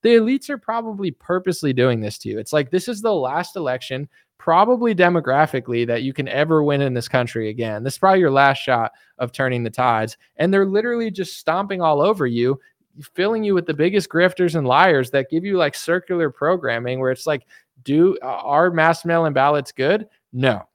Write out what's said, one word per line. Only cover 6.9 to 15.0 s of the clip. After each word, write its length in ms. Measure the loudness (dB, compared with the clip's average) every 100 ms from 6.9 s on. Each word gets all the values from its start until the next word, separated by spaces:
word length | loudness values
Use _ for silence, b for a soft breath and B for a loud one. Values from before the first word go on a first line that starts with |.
this 140 | -2 -2
country 420 | -2 -2 -4 -6
again. 340 | -4 -6 -4
This 120 | -8
is 40 | 0
probably 200 | 4 4
your 100 | 4
last 300 | 4 4 2
shot 320 | 0 0 0 b b -8
of 140 | -8
turning 320 | -4 -2 -2
the 80 | -4
tides. 440 | 0 2 2 -2 -8 _
And 180 | -4 0
they're 140 | 2 2
literally 420 | 0 -2 -4 -4
just 300 | -6 -10 -6
stomping 420 | -2 -2 -4 -2
all 200 | 0 2
over 260 | 2 2 -2
you, 320 | 0 0 -2 b b _ -20 -12
filling 280 | -4 -2 0
you 120 | 0
with 100 | 0
the 80 | -2
biggest 360 | 0 2 0 0
grifters 440 | 0 0 2 -2
and 140 | 0 2
liars 420 | 4 4 4